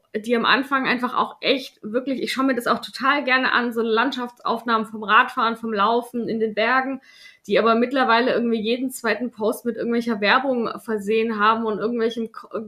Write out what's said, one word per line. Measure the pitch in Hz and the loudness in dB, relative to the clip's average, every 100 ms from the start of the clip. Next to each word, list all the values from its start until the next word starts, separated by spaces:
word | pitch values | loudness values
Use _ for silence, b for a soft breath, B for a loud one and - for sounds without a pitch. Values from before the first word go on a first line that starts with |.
| _ 220 | _ -8
die | 214 233 | 0 2
am | 226 | 4
Anfang | 214 269 269 262 | 2 2 0 0
einfach | 233 240 | 0 -2
auch | - 208 - | -2 -2 -2
echt | - 262 - - | 0 0 -2 -14
wirklich, | 214 233 262 254 | -6 -4 -2 -4
ich | 214 | -4
schaue | 240 269 | -2 0
mir | |
das | 247 240 | 0 0
auch | 233 | -2
total | - - 269 294 | -4 -4 -2 0
gerne | 254 262 254 | 2 0 2
an, | 240 240 | 0 0
so | 233 | -2
Landschaftsaufnahmen | 226 220 254 247 240 - - 226 240 220 214 | 0 0 0 -2 -8 -6 -4 -4 0 -2 -2
vom | 220 | -8
Radfahren, | 208 220 247 - 226 226 | 2 4 4 0 -2 -2
vom | 226 | -4
Laufen | 208 208 233 240 240 226 | 0 2 2 -2 -6 -4
in | 226 | -2
den | 220 | -2
Bergen, | 208 226 262 262 269 b b b b - | 0 2 2 0 -6 b b b b 0
die | 185 | 4
aber | 220 | 4
mittlerweile | 226 247 269 233 226 254 | 4 2 2 4 4 4
irgendwie | 208 240 226 | 2 2 0
jeden | 208 240 262 | 0 0 -2
zweiten | - 233 214 240 | -4 -2 -2 -4
Post | - 214 247 240 | -2 -2 -2 -4
mit | 233 | -4
irgendwelcher | 233 233 233 220 | -2 -2 0 0
Werbung | 202 247 277 247 226 202 | 2 2 2 0 -2 -4
versehen | - 214 196 220 226 214 | -6 -4 0 0 0 2
haben | 214 226 226 | 2 2 0
und | 208 | -2
irgendwelchen | 208 240 226 233 220 | -2 0 -2 -2 -8
Ko-, | - - 202 | -10 -10 -10